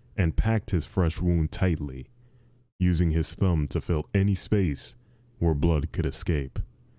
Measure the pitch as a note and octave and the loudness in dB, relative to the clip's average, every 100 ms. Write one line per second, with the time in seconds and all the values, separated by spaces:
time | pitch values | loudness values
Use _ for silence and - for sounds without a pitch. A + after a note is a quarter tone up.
0 | _ - E2 - A2+ A2+ - F2 - F#2+ | _ -2 0 2 2 0 0 -4 -2 0
1 | E2 - F2 E2+ D#2 - F#2+ D2 D2 C2 | 0 0 0 2 0 0 0 0 -6 -10
2 | - - - - _ _ _ - F2+ E2 | -16 -20 -20 -20 _ _ _ 0 2 4
3 | E2+ D#2+ D2+ - F#2+ E2 D2 D#2 - D#2 | 2 2 -2 0 0 2 0 -4 -2 -4
4 | - G2 G2+ F#2+ - G#2 F2 C2+ - - | 0 0 0 0 0 0 0 -2 -10 -16
5 | _ _ _ - E2+ D2 E2+ D#2 C#2+ - | _ _ _ -2 0 2 2 2 0 -4
6 | D2 - - D2+ C2 - - _ _ | -4 -4 -4 -2 -4 -6 -8 _ _